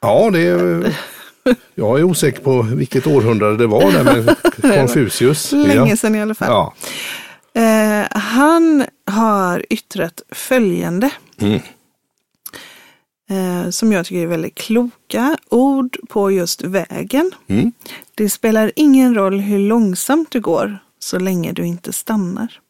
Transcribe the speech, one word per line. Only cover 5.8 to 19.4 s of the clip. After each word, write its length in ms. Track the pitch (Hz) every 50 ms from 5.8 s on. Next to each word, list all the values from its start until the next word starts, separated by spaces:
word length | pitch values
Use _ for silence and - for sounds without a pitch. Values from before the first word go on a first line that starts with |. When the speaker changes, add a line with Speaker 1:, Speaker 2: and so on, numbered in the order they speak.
| 240 233
Speaker 1:
Ja. 60 | 208
Speaker 2:
sedan 180 | 220 - 220 214
i 80 | 214 214
alla 120 | 214 220
fall. 140 | - - -
Speaker 1:
Ja. 240 | 120 101 87 - - - - - - - - - - - - - - _ _ _ _ 233 226
Speaker 2:
Eh, 440 | 226 220 220 214 214 208 208 202 - - 214
han 640 | 202 214 226 247 277 302 330 339 330 330 311 285 262 - _ _ _
har 580 | - 196 208 226 226 208 202 190 180 175 175 - -
yttrat 520 | - 220 - _ - 202 165 170 - - - _
följande. 800 | - - - - 262 262 233 196 175 175 175 170 170 180 214 277 - - - _ _ -
Speaker 1:
Mm. 220 | - 202 214 170 - - - _ _ _ _ _ _ _ _ _ _ _ _ _ _ - - - - - - - - - _ _ _ _ _ _ _ _
Speaker 2:
Eh, 400 | 196 190 185 185 180 180 175 180
som 220 | 180 - - 226 214
jag 140 | 185 170
tycker 160 | - 185 180 170
är 40 |
väldigt 280 | 165 170 165 160 - _
kloka 840 | - - - 226 233 247 247 - _ _ _ - 220 233 269 311 - _ _
ord 480 | - 240 254 277 277 269 269 254 - - - -
på 220 | - 220 202 196
just 320 | 196 190 175 170 - - -
vägen. 680 | - 185 196 165 - - - - 196 - 269 330 381 359 - _
Speaker 1:
Mm. 260 | _ - 104 139 226 233 _ - - - - - _ _
Speaker 2:
Det 160 | - 214 202
spelar 420 | - - - 226 220 214 220 208 -
ingen 380 | - 302 294 269 262 262 254 240
roll 240 | 214 196 190 190 196